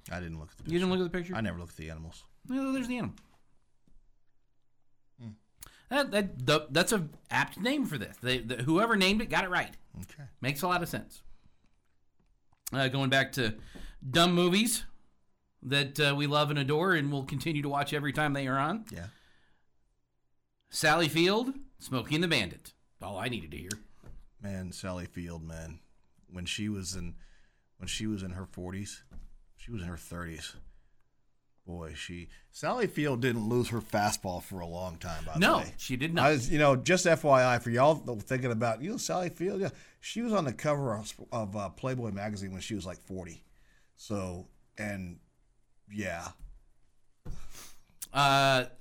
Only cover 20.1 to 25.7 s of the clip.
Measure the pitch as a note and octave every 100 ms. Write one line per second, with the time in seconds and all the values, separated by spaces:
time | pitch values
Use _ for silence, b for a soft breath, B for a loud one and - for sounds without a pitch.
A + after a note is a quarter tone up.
20.1 | _ _ _ _ _ _ - D#3 D#3+ D#3+
21.1 | E3 F3 G#3+ B3+ - - - - B2+ -
22.1 | D3+ F3+ D3 F2+ E2+ - - _ - F#2+
23.1 | F#2+ B2 A2+ D#2+ D2 D2 - - - -
24.1 | - - - G2+ F#2+ F#2 - F#2+ F2+ F2
25.1 | - F2 E2+ D#2+ D#2+ D#2+